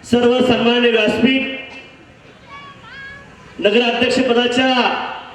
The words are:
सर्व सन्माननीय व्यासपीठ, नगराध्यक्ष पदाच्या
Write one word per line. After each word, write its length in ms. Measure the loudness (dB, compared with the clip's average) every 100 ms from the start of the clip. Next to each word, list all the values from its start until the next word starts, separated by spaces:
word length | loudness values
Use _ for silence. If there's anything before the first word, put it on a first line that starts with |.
| 0
सर्व 340 | 2 4 2
सन्माननीय 520 | 2 2 2 2 2
व्यासपीठ, 500 | 2 2 2 2 2 -2 -10 -14 -20 -20 -20 -20 -20 -20 -20 -20 -20 -20 -20 -20 -18 -18 -18 -20 -20 -20 -2
नगराध्यक्ष 600 | 2 2 0 -2 0 0
पदाच्या 840 | 2 2 2 0 2 2 0 -2 -6 -12 -16